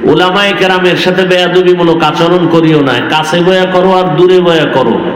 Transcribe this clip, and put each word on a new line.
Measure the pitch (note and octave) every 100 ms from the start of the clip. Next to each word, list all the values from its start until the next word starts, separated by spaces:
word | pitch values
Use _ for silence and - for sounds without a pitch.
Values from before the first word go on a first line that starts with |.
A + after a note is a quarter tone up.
| -
ওলামায়ে | D#3+ F#3 F#3 G3+
কেরামের | F#3 F#3 F#3 F3+ D#3+
সাথে | F#3 F3+ F#3
বেয়াদবিমূলক | F#3 F3+ F3 F3+ F3+ E3+ E3
আচরণ | D#3 D3 E3+ F3+ D#3+
করিও | E3 D#3+ D3+
না। | C#3 B2 B2+
কাছে | D#3 D#3 F3
বয়া | F3 F#3 F#3
করো | F#3 F#3
আর | F#3 F3+ D3+
দূরে | F3+ F#3
বয়া | F3 E3 C#3+
করো | B2 A#2+ G2+ E3+